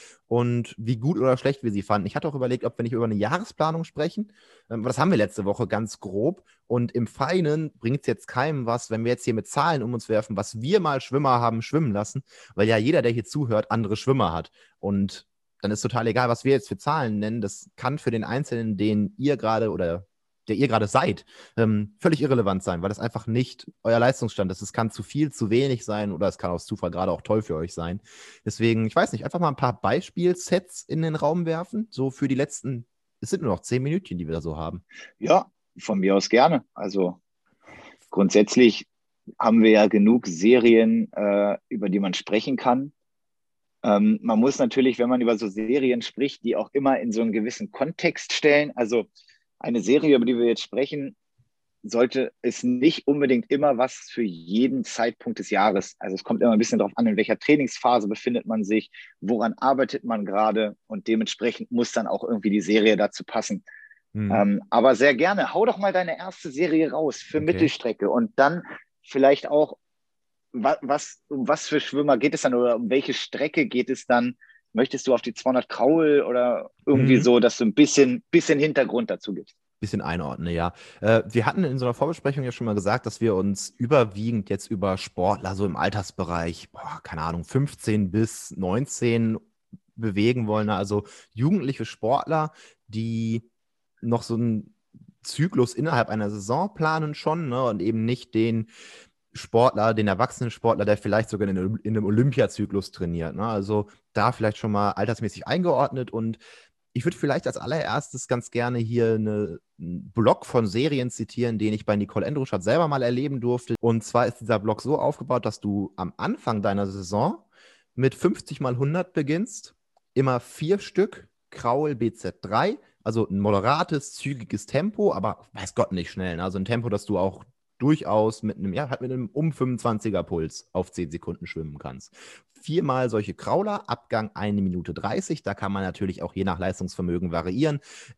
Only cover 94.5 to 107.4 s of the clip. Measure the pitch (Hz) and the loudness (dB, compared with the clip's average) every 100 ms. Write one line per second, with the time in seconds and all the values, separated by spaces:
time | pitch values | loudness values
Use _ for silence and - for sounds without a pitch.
94.5 | 110 - _ _ - - _ - - 175 | -2 -6 _ _ -20 -20 _ -12 -2 0
95.5 | 143 123 - 156 123 113 110 104 104 95 | 2 0 0 0 0 0 -2 -4 -6 -4
96.5 | 139 202 - 156 160 151 147 160 165 147 | -2 -2 -2 -2 0 -4 -4 -4 -4 -4
97.5 | 123 123 104 101 113 113 127 - 110 113 | -2 -2 -2 -2 -2 -2 -4 -4 0 0
98.5 | 113 110 - - - - _ _ - - | 0 -4 -12 -20 -20 -20 _ _ -18 0
99.5 | 113 127 104 110 110 104 95 127 - 120 | 4 4 4 2 2 2 2 0 -2 -8
100.5 | - 117 107 104 104 104 104 113 98 101 | -2 0 2 2 0 2 0 0 -2 -2
101.5 | 95 95 110 107 110 104 110 139 123 104 | -2 -2 -4 -2 -2 0 2 2 2 0
102.5 | - 101 98 - - 87 85 80 - 113 | 0 -4 -4 -6 -8 -6 -4 -6 -6 -4
103.5 | 104 98 107 104 _ _ 110 110 123 110 | -4 -2 -2 -2 _ _ 0 0 2 -2
104.5 | - 110 101 104 95 107 110 107 95 - | -2 -2 0 0 0 -2 -2 -6 -8 -4
105.5 | 165 175 131 139 131 123 113 113 110 - | -2 2 2 0 -2 -6 -4 -4 -6 -14
106.5 | - _ _ _ 120 165 - 143 143 | -20 _ _ _ -4 -4 -2 -2 -2